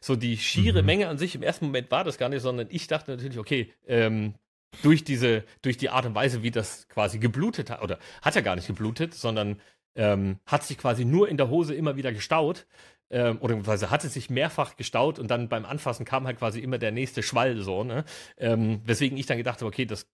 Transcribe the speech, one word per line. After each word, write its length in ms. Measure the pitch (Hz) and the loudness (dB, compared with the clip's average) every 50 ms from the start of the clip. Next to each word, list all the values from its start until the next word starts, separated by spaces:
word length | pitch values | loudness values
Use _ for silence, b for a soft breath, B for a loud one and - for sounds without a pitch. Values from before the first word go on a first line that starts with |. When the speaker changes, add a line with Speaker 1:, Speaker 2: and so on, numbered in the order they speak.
Speaker 1:
So 160 | B - 131 | B 0 0
die 220 | 110 120 120 113 107 | 2 2 0 -2 0
schiere 420 | - - - 107 98 - 95 95 | -2 0 2 4 4 6 6 6
Speaker 2:
Mhm. 60 | 95 | 6
Speaker 1:
Menge 220 | - 180 202 202 165 | 6 6 4 2 0
an 100 | 151 139 | 0 -2
sich, 160 | 180 180 - | -2 -4 -4
im 80 | 117 | -2
ersten 240 | - 143 - - 165 | -2 -2 -2 -2 -2
Moment 240 | 143 131 127 123 - | -2 -2 -2 0 0
war 140 | 123 151 190 | 0 0 0
das 120 | 160 - | 0 -2
gar 140 | - 127 123 | -2 -2 -2
nicht, 100 | 139 131 | -2 -2
sondern 280 | 120 127 123 120 117 - | -2 -2 -2 -4 -6 -6
ich 160 | 180 165 - | -6 -8 -4
dachte 240 | - 156 151 - 143 | -4 -4 -4 -4 -6
natürlich, 280 | 131 123 127 135 123 117 | -10 -8 -8 -8 -8 -8
„Okay, 320 | 107 - 147 127 107 - - _ _ | -4 0 0 0 0 -2 -6 _ _
ähm, 460 | - 123 117 113 110 110 110 107 104 107 - _ _ _ _ _ _ - - | 2 4 4 4 4 4 0 0 -2 -4 -8 _ _ _ _ _ _ -6 2
durch 220 | - 147 165 151 156 | 6 8 8 6 6
diese, 400 | 147 135 117 127 120 113 107 - b b b | 0 0 2 4 4 4 2 0 b b b
durch 160 | - 131 117 | -2 -2 -2
die 140 | - 135 - | -2 -2 0
Art 160 | 123 131 123 | 0 0 0
und 80 | 117 101 | 0 0
Weise, 280 | 107 135 135 123 113 | 0 0 0 0 0
wie 80 | 110 120 | -2 -2
das 380 | 113 113 104 - - - - _ | 0 -2 -2 -4 -8 -14 -16 _
quasi 300 | - 110 104 98 101 110 | -2 0 0 0 0 2
geblutet 500 | 117 117 113 135 190 233 - - 117 - | 0 0 2 2 -2 -2 -2 -4 -6 -8
hat“, 140 | 120 - | -8 -6
oder 160 | 110 95 90 B B B B B | -6 -6 -6 B B B B B
hat 120 | B 151 - | B 2 2
ja 60 | - | 2
gar 160 | 110 101 90 | 2 2 0
nicht 100 | 90 - | 0 -2
geblutet, 460 | - 98 - 107 110 117 - 165 165 | -6 -6 -4 -4 -4 -2 -4 -4 -6
sondern, 480 | - - - 117 110 107 104 104 104 101 b b b b b _ - | -6 -4 -4 -2 0 0 0 -2 -4 -6 b b b b b _ -4
ähm, 440 | 117 107 104 101 98 98 98 95 - _ | 2 2 4 4 4 2 0 -2 -4 _
hat 180 | - 143 147 - | 0 0 0 0
sich 140 | - 143 - | -2 -8 -4
quasi 260 | - 127 113 120 123 | 0 0 0 2 2
nur 240 | 120 151 185 202 202 | 2 4 4 4 4
in 80 | 160 | 4
der 140 | 135 135 117 | 0 0 2
Hose 240 | 143 175 165 151 143 | 2 2 2 0 -2
immer 220 | 151 156 147 135 | -2 -2 -2 -2
wieder 180 | 139 131 127 110 | -2 -4 -4 -4
gestaut, 520 | 104 - - 160 160 151 156 185 - - b b b b b b b b - | -4 -2 0 2 2 2 0 -2 -4 -10 b b b b b b b b -4
ähm, 260 | 127 123 120 117 113 - | 0 2 2 2 2 0
oder 140 | - 117 113 | 0 -2 -2
beziehungsweise 360 | 107 98 110 107 98 104 92 | 0 0 0 0 0 0 0
hatte 180 | 139 - - 131 | 0 0 -2 -2
sich 220 | - 135 - - | -8 -8 -6 -4
mehrfach 460 | 123 127 151 160 - 160 135 - - | -2 0 0 0 0 -2 -4 -4 -4
gestaut 420 | - 123 - - 117 131 156 151 - | -10 -8 -4 0 2 2 2 0 -2
und 120 | 120 110 | -2 -2
dann 200 | 120 120 120 113 | -2 -2 -2 -2
beim 160 | 120 110 104 | -4 -4 -4
Anfassen 400 | 98 139 151 - 135 117 - 117 | -6 -8 -6 -4 -4 -4 -4 -6
kam 200 | - 131 131 135 | -2 -2 -2 -2
halt 120 | 131 117 - | -2 -6 -4
quasi 220 | 123 110 101 117 | -4 -4 -4 -4
immer 180 | 127 127 127 110 | -6 -4 -4 -2
der 120 | 117 107 | -2 -2
nächste 320 | 107 123 135 123 - 117 | -2 -2 -4 -4 -4 -6
Schwall 360 | 101 - 131 117 127 131 120 107 | -4 -2 0 2 2 2 0 -2
so, 260 | 95 98 92 98 113 | -4 -2 -2 -2 -2
ne? 200 | 123 113 143 151 B B B B B B - | -2 -4 -4 -6 B B B B B B -4
Ähm, 420 | 131 113 113 113 110 110 110 107 113 | 0 2 2 4 4 2 0 0 0
weswegen 340 | 117 113 98 143 127 139 135 | 0 0 2 2 0 0 -2
ich 80 | 131 | -2
dann 100 | - 131 | -2 -2
gedacht 240 | 117 120 127 117 - | -2 -2 -4 -4 -4
hab, 80 | 117 107 | -6 -6
„Okay, 160 | - - 127 | -4 -4 -4
das 260 | 104 107 - - _ | -4 -4 -10 -10 _